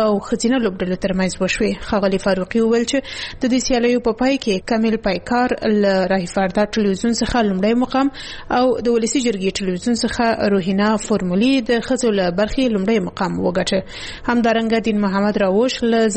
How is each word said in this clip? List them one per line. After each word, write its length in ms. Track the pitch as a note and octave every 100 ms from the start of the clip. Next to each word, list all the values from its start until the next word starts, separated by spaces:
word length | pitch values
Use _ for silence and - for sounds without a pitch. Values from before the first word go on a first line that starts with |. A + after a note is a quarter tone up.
او 100 | A3 G3+ -
ښځینه 340 | A3 A#3 C4
لوبډلو 380 | A3 F#3+ F3+ F#3 G3
ترمنځ 260 | F#3 F#3 -
وشوې. 300 | F#3 - G#3 G3 -
ښاغلي 340 | G#3+ G3 F#3+ G3+
فاروقي 340 | F#3+ F3+ A#3
وویل 240 | A3+ A#3 A#3
چې 60 | C#4 - - - -
د 20 | B3+
دې 80 | B3+ -
سیالیو 380 | B3 A#3+ B3 A#3+
په 140 | G#3+
پای 160 | B3+ C4+
کې 160 | A#3 F#3 -
کامل 280 | A3+ A3+ A3 G#3+
پایکار 480 | F3 - A#3+ B3 A3+ A3+ G#3
له 240 | G3+ F#3+ F#3
راهیفاردا 540 | F#3+ F3 G3+ F#3+ G#3 G#3
ټلویزیون 480 | A3+ G3+ F#3+ A#3 A3+
څخه 260 | A3 B3 G#3
لومړی 240 | F#3 G3+ A#3+
مقام 320 | B3+ C4 C#4 - - - - B3
او 40 | B3+ -
د 100 | A#3
ولسي 320 | A#3 A3+ C#4+ A#3+
جرګې 240 | G3+ F#3 -
ټلویزیون 420 | F#3 F3+ A#3+ A3+
څخه 440 | A#3 - A#3 A3 G#3 G3
روهینا 380 | F3+ G3 G#3 G#3+ -
فورمولي 420 | A3 F#3 F3+ B3+ C4+ A3+
د 120 | A#3 -
ښځو 260 | B3+ A#3+ G3+
له 80 | F3+ F3+
برخې 340 | G#3+ - C4 G#3
لومړی 220 | F#3+ A3+ F3+
مقام 80 | -
وګټه. 600 | F#3 F3 F#3 F3+ F3 F#3+ - - - - -
همدارنګه 500 | A#3+ A3+ A3+ A3+ A3+ A3+
دین 120 | G#3
محمد 380 | G3+ G3 G#3 G#3
راوش 340 | F#3+ G3 B3+ -
له 260 | A#3 A3+ A3+